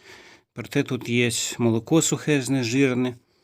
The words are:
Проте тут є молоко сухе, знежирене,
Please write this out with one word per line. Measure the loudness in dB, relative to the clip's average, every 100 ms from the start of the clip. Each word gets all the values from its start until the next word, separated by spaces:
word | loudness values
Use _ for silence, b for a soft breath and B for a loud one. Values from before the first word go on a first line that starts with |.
| B B B B B
Проте | -16 -6 -4
тут | -2 -4 -2
є | 0 0 0 -6 0
молоко | 2 2 2 2
сухе, | 2 0 0 0
знежирене, | 0 -2 0 2 2 2 -2 -4 _ _